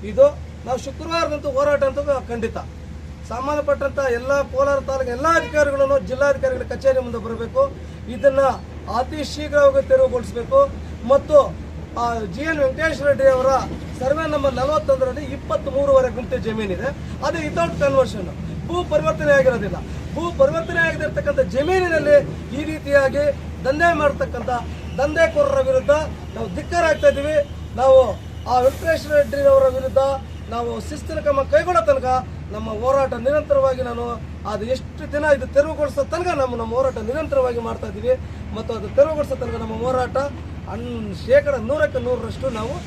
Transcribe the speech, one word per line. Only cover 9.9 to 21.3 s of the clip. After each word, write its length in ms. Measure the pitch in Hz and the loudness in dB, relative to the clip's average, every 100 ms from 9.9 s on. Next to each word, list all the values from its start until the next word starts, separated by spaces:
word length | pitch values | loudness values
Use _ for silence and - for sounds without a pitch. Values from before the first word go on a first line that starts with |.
| 262 262 247 - 233 233 269 277 - - - 226 | 4 4 2 -4 -8 2 4 4 0 -10 -10 2
ಮತ್ತು, 460 | 277 - 302 220 - - - - - | 2 6 6 6 -2 -12 -12 -10 -4
ಆ, 220 | 240 233 | -2 -2
ಜಿ 200 | 208 180 | -6 -6
ಎನ್ 180 | 311 311 | -4 0
ವೆಂಕಟೇಶ್ 420 | 269 262 320 285 | 0 0 -2 0
ರೆಡ್ಡಿ 280 | 285 269 269 | 0 6 6
ಅವರ 180 | 262 262 262 202 - - - | 6 4 2 0 -8 -10 -4
ಸರ್ವೆ 300 | 262 302 311 | 0 0 0
ನಂಬರ್ 240 | 294 277 | 0 0
ನಲವತ್ತೊಂದರಲ್ಲಿ 680 | 247 269 311 294 262 254 254 | 0 0 0 2 0 0 -2
ಇಪ್ಪತ್ಮೂರುವರೆ 920 | - - - 302 - 262 277 269 254 | -8 -10 -4 -4 -2 -2 4 4 4
ಗುಂಟೆ 240 | 214 233 247 | -2 -6 -4
ಜಮೀನಿದೆ, 480 | 202 220 208 180 247 294 - - | -4 -4 -4 -4 -4 -6 -10 -6
ಅದು 140 | 285 330 | -4 -4
without 340 | 294 339 339 | -4 -2 -2
conversion. 560 | - 285 269 247 214 180 - - - - | 0 2 2 2 -2 -8 -8 -8 -8 -4
ಭೂ 160 | 349 | -4
ಪರಿವರ್ತನೆ 480 | 349 302 311 311 302 | 0 0 0 0 4
ಆಗಿರೋದಿಲ್ಲ. 440 | 277 262 233 202 175 - - - | 6 4 2 -4 -6 -8 -10 -8
ಭೂ 160 | - 339 339 | -6 -4 2
ಪರಿವರ್ತನೆ 420 | 269 320 330 339 | 2 2 -2 0
ಆಗದಿರ್ತಕ್ಕಂಥ 600 | 330 320 302 - 285 | 0 0 -4 -4 -2